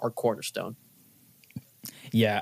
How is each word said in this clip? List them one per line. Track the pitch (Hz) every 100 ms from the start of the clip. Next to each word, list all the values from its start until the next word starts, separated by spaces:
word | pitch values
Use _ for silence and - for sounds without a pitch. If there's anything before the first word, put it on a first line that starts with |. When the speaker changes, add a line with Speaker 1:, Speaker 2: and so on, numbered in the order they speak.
Speaker 1:
our | 117
cornerstone. | - 120 104 - 95 92 131 _ _ _ _ _ _ _ - - _ - - -
Speaker 2:
Yeah, | 113 110 104